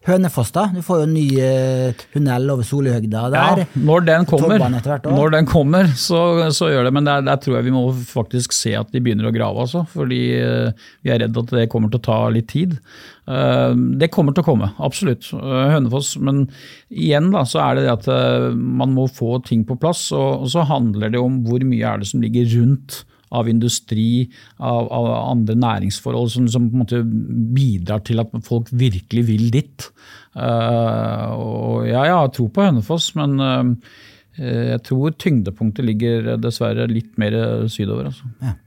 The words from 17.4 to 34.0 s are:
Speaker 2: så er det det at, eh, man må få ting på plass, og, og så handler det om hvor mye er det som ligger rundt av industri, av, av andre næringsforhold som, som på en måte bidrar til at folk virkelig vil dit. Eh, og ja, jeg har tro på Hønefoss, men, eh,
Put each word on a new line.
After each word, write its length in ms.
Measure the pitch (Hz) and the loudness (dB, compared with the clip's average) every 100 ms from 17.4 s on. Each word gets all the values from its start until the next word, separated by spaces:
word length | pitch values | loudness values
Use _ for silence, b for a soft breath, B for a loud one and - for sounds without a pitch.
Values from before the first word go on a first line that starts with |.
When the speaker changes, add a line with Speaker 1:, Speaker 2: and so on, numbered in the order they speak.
| 127 | 0
Speaker 2:
så 160 | 160 | 0
er 160 | 139 127 | 0 2
det 60 | 135 | 0
det 60 | 120 | 0
at, 160 | - | 0
eh, 380 | 127 127 123 123 | 0 2 0 0
man 400 | 120 127 127 127 | -2 -2 -2 0
må 160 | 131 131 | 0 0
få 300 | - 117 123 | -2 -4 -4
ting 240 | - 117 | 0 -2
på 140 | 107 127 | 0 -2
plass, 300 | 160 175 - | -2 -2 -4
og, 320 | 143 135 135 | -2 0 -2
og 80 | 131 | -2
så 160 | 170 151 | 0 0
handler 480 | 143 117 104 107 123 | 0 0 0 -2 0
det 60 | |
om 180 | 127 131 | 0 0
hvor 200 | 113 123 | 0 0
mye 300 | 131 120 113 | 0 0 -2
er 100 | 107 | -4
det 80 | 104 | -4
som 80 | 127 | -2
ligger 240 | 113 120 120 117 | 0 0 2 4
rundt 460 | 120 139 - - - b b | 4 2 -2 -18 -18 b b
av 160 | 120 117 | -4 0
industri, 760 | 113 117 - _ 107 113 120 123 B B _ | 0 0 -4 _ -2 0 0 -2 B B _
av, 240 | 123 120 113 | -4 -2 -2
av 140 | 123 117 117 117 | -2 -2 -2 -2
andre 240 | 123 110 113 | 0 2 2
næringsforhold 680 | 120 101 98 - 127 120 120 | 0 0 -2 -4 -6 -2 -2
som, 140 | 117 123 | 0 0
som 220 | 120 120 | 2 0
på 60 | 123 | 0
en 60 | |
måte 160 | 117 120 117 110 104 117 113 | 0 -2 -2 -4 -4 -4 0
bidrar 560 | 127 135 98 87 104 | 2 2 0 -2 -4
til 160 | - 113 | -2 -2
at 80 | 113 117 | -2 -6
folk 260 | - 120 117 | -4 -4 -2
virkelig 540 | 123 131 92 - 113 117 | 0 0 0 -4 -2 0
vil 220 | 107 117 | 2 2
dit. 360 | 123 - - - B B B B - | 0 -4 -14 -20 B B B B -8
Eh, 880 | 123 117 113 117 113 110 110 110 110 | -2 0 0 0 0 0 -2 -4 -4
og 520 | 113 113 113 117 117 | -6 -6 -4 -4 -2
ja, 220 | 117 120 147 | 0 0 2
jeg 80 | |
har 160 | 180 139 | 2 2
tro 160 | - 113 | 0 -2
på 160 | 196 | 2
Hønefoss, 460 | 202 127 101 165 - | 2 2 0 -2 -2
men, 200 | 160 147 135 | -2 -2 0
eh, 340 | 135 127 123 120 B B | 0 2 0 0 B B